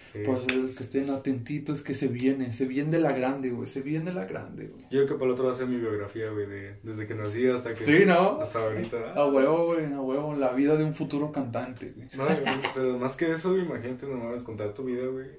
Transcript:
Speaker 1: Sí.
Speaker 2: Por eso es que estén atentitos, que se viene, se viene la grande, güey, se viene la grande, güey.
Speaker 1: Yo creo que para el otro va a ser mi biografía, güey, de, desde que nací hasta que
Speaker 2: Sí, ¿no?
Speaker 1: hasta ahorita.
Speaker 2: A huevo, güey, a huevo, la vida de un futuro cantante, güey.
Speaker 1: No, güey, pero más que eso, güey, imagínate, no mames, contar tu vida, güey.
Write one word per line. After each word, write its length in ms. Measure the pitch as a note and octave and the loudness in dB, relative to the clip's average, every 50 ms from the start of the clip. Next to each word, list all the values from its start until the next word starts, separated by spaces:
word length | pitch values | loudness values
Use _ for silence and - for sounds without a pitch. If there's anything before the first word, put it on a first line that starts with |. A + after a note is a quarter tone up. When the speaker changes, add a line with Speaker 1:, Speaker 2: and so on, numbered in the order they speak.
| - - | -20 -14
Speaker 1:
Sí. 120 | - G#2 G#2 | -8 -4 0
Speaker 2:
Por 120 | C3 C3 | 0 0
eso 100 | B2 B2 C3 B2+ C3 C3 | 0 0 0 0 0 0
es 60 | B2+ - | 0 -4
que 60 | - | -8
estén 300 | A#2+ - - C3+ C#3 C#3 | -10 -2 -2 0 0 0
atentitos, 720 | C3+ C3+ - C#3+ C3 A#2 A2 - D3+ D3 D3 - D3 - - | -2 -2 0 0 -2 -2 -2 -4 -4 -4 -2 -4 -4 -4 -2
que 100 | - C3+ | -4 -2
se 140 | - C#3+ | 0 0
viene, 440 | B2 A#2+ A#2+ B2+ C3 C3+ C3+ B2+ A#2+ | 0 0 2 2 2 2 2 0 -4
se 140 | A2 - C3 | -2 -2 -2
viene 320 | B2+ B2+ C#3+ D3 D#3 E3 | 0 0 0 0 2 4
la 140 | E3 D#3+ C#3+ | 4 4 4
grande, 400 | C3 B2+ B2+ C3+ C#3 C#3 C3 B2+ | 4 2 2 0 0 0 -2 -4
güey, 160 | A#2+ A#2 A2+ A2+ | -4 -4 -6 -6
se 140 | - C3+ C3 | -6 -6 -4
viene 280 | C#3+ D3+ D#3+ D#3+ F3+ | -2 -2 -2 -2 -4
la 140 | F3+ F#3 F#3 | -4 -4 -6
grande, 440 | - - - - - - - - - | -6 -6 -8 -8 -10 -12 -12 -12 -12
güey. 120 | - - - | -14 -16 -10
Speaker 1:
Yo 40 | - | -2
creo 160 | B2+ C#3 C#3 | 2 2 4
que 80 | C#3 D3 | 4 2
para 120 | - C3 | 0 2
el 60 | B2+ B2 | 0 2
otro 120 | B2+ C3 | 2 2
va 80 | B2+ B2 | 0 0
a 20 | |
ser 120 | B2+ C3 | 0 -2
mi 100 | B2+ B2 | -2 0
biografía, 540 | A#2+ A#2 A2 G#2 G#2 G2+ G2+ - A2+ A2 A2 | 0 0 -2 -2 -2 -4 -6 -6 -6 -6 -4
güey, 160 | G#2+ G#2 G2+ | -4 -4 -4
de, 300 | G2+ G2+ G2 G2 G2 G2+ - | -4 -6 -10 -10 -12 -14 -14
desde 240 | - A2 G#2+ G#2+ G#2+ | -12 -10 -8 -8 -6
que 80 | G#2+ G#2 | -6 -6
nací 320 | G#2 G#2+ G#2 G#2 A#2 B2+ | -4 -4 -4 0 2 4
hasta 280 | B2+ B2 A#2+ - A#2 A2+ | 4 4 2 -2 -4 -6
que 80 | G#2 A2 | -2 4
Speaker 2:
Sí, 200 | C#3+ D3+ F3+ G3+ | 6 8 8 10
¿no? 340 | F#3+ F3 F3 F#3 G3+ - - | 8 8 8 6 4 4 0
Speaker 1:
hasta 160 | - - - | -4 -4 -2
ahorita. 540 | A2+ A2 A2 G#2+ A2+ A2+ - A#2+ A#2+ A2+ - | 0 0 0 0 -2 -4 -4 -4 -6 -6 -4
Speaker 2:
A 160 | - C#3+ C#3+ | 2 2 4
huevo, 400 | C#3+ C#3 C3+ C3 D3 D#3+ E3+ E3+ | 4 6 6 6 6 6 4 4
güey, 180 | E3+ E3+ E3 D#3 D3 C#3 | 2 2 0 0 -2 -2
a 80 | C#3 | -4
huevo, 320 | C3 C3 C3+ C#3+ D3+ D3+ D3 | -2 -2 -2 -2 -2 -2 -2
la 140 | C#3+ C3+ B2 B2 | 0 0 2 2
vida 220 | C3+ C#3+ D3 D#3 | 4 4 4 6
de 60 | D#3 D#3 | 4 4
un 120 | D#3 D3+ | 0 0
futuro 360 | - D3+ C3 C#3+ C#3+ D3+ D3+ | -2 -4 -4 -2 -2 -2 -2
cantante, 600 | - C#3+ B2 A#2 A2+ A#2+ B2 B2+ B2 - - - - | -2 -4 -4 -4 -4 -6 -6 -6 -10 -12 -12 -14 -14
güey. 120 | A2 - - - | -16 -16 -12 -6
Speaker 1:
No, 80 | C3 C#3 | -2 0
güey, 300 | D#3 D#3+ C#3+ - - C3+ C3+ C3+ - - | 0 2 2 0 -2 -2 -2 -2 -4 -2
pero 240 | C3 C3 B2+ B2 | 0 0 0 0
más 180 | B2 B2 C3+ - | 0 -2 -4 -2
que 160 | - E3+ E3 | 0 0 0
eso, 200 | D#3+ D#3+ E3 F#3 | 0 0 0 0
güey, 140 | F#3 F#3+ F3+ | 0 0 0
imagínate, 420 | D#3+ C3 A#2+ G#2+ B2+ B2+ B2 C#3 | -2 -4 -6 -6 -6 -8 -8 -8
no 80 | C#3 C3 | -6 -6
mames, 260 | A#2+ A#2 A#2 A#2+ B2 | -6 -4 -6 -6 -8
contar 320 | A#2+ - G#2+ G2+ G#2+ G#2 - | -8 -8 -8 -6 -6 -6 -6
tu 100 | - B2+ | -6 -6
vida, 200 | B2+ B2 B2 B2+ | -4 -4 -2 -2
güey. 220 | B2+ C3 C3 C3 C3+ - | -4 -4 -6 -8 -12 -16